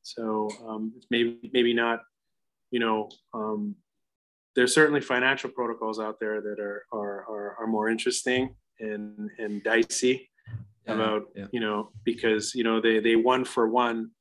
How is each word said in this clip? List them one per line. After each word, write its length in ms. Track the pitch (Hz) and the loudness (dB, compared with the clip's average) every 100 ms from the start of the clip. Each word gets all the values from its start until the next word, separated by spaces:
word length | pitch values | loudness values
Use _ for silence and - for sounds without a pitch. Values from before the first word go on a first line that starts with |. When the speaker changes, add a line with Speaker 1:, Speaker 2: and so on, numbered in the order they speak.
Speaker 1:
So, 480 | - - 110 110 107 107 113 | -14 -8 -4 -2 -2 -6 -10
um, 260 | 110 110 113 | -6 -8 -10
it's 100 | _ | _
maybe, 400 | 120 117 117 113 | 0 0 -2 -2
maybe 200 | 127 120 | 2 4
not 260 | 117 117 117 - _ _ _ _ _ _ 120 | 4 2 0 -6 _ _ _ _ _ _ -2
you 40 | |
know, 280 | 113 110 107 - _ | 2 0 -2 -12 _
um, 420 | 113 107 107 104 101 _ _ _ _ _ _ _ | -6 -4 -4 -4 -8 _ _ _ _ _ _ _
there's 200 | - 123 | 2 4
certainly 260 | 156 151 147 | 6 6 4
financial 480 | 139 123 131 135 123 | 0 2 2 2 -4
protocols 500 | - 117 113 110 110 | -4 -4 -4 -4 -4
out 220 | 107 107 | -6 -4
there 220 | 110 107 | -4 -4
that 160 | 104 104 | -4 -6
are, 240 | 101 101 - | -6 -8 -8
are, 260 | 110 101 101 110 | -6 -6 -8 -10
are, 240 | 104 101 117 | -8 -8 -6
are 60 | 110 | -2
more 220 | 110 107 | 0 0
interesting 680 | 113 - - - 127 131 - _ _ | 0 -2 -2 0 0 0 -6 _ _
and, 500 | 110 104 104 104 107 - | -8 -8 -10 -10 -12 -8
and 240 | 107 104 | -6 -4
dicey 680 | 110 113 113 - 127 131 - _ - 110 - _ - | 2 2 2 2 2 2 -4 _ -14 -14 -14 _ -6
Speaker 2:
Yeah, 80 | |
Speaker 1:
about, 280 | 113 110 107 - | 0 0 0 -4
Speaker 2:
yeah. 120 | 101 98 | -14 -8
Speaker 1:
you 60 | 123 | -4
know, 180 | 110 104 107 - | -2 -2 -4 -4
because, 500 | - 113 117 107 107 | -4 0 2 2 0
you 100 | 127 113 | -2 2
know, 80 | 113 113 | 4 4
they, 140 | 110 113 | 4 4
they 100 | 113 | 4
one 300 | 120 127 127 | 4 2 2
for 180 | - 113 120 120 | 0 2 4 2
one 240 | 113 113 _ | -2 -6 _